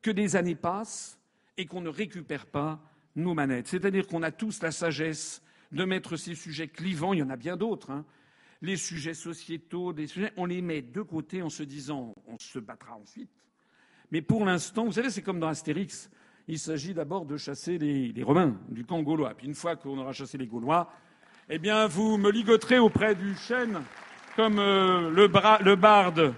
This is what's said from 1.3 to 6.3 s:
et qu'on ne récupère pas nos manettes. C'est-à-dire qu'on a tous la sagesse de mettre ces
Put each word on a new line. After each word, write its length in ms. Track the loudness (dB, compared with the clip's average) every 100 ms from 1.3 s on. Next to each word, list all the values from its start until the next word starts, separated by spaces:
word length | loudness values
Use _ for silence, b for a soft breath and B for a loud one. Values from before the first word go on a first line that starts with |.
| _ _ -12
et 100 | -10
qu'on 120 | -8
ne 100 | -10
récupère 580 | -8 -8 -8 -10 -10 -6
pas 340 | -4 -4 -6 b b b -6
nos 180 | -2
manettes. 340 | 0 0 -2 -4
C'est-à-dire 400 | -2 0 0 -2
qu'on 160 | -4
a 80 | -4
tous 300 | -4 -8 -4
la 100 | -6
sagesse 720 | -2 -4 -2 -4 -6 -10 -14 b b b
de 140 | -6 -2
mettre 320 | -2 -4 -10
ces 180 | -10